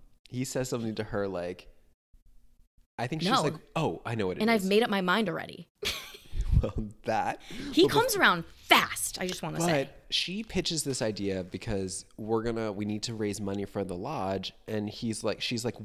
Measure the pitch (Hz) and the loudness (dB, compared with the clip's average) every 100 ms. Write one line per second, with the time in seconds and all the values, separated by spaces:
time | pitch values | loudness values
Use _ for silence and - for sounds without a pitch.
0 | - _ - 123 127 135 127 123 113 107 | -18 _ -12 -6 -4 -2 -2 -2 -4 -4
1 | 104 107 101 90 90 92 - - _ _ | -4 -2 -2 -2 -4 -8 -12 -20 _ _
2 | _ _ - - - _ _ _ _ - | _ _ -20 -20 -20 _ _ _ _ -6
3 | 117 160 175 254 156 156 - - 139 85 | -4 0 2 4 2 -2 -6 -2 0 -2
4 | - 117 95 87 220 226 190 208 - 196 | -4 -2 0 0 2 2 4 2 4 2
5 | 180 190 208 160 - - 170 - - - | 2 2 2 -4 -8 -14 -18 -8 -6 -6
6 | - - - - - - 110 - 107 - | -10 -18 -6 -2 4 4 4 -2 -8 -6
7 | - 110 98 - - 226 285 277 415 427 | 0 0 0 -4 -8 -10 0 6 6 8
8 | 494 415 247 175 165 - - 233 156 - | 4 6 4 4 -2 -6 4 4 4 -2
9 | - - 185 180 165 156 170 151 135 - | -6 -4 -4 -4 -4 0 4 4 2 -6
10 | - - - 190 226 190 165 160 143 127 | -4 -2 -2 -4 -4 -2 0 -2 -2 0
11 | 113 98 98 95 90 95 - 101 95 - | 0 0 0 0 -2 -6 -2 -2 -2 -6
12 | - - 107 113 113 113 110 101 104 107 | -12 -10 0 0 0 -2 -2 -2 -2 -2
13 | 104 113 104 101 98 101 98 107 95 90 | -4 -2 -2 -2 -4 -4 -4 -4 -4 -4
14 | 117 151 98 98 92 - - 107 104 - | -6 -4 -2 -2 -4 -12 -6 -4 -4 -4
15 | 117 107 113 95 - 120 117 - | -4 -2 -2 -2 -2 -2 -4 -4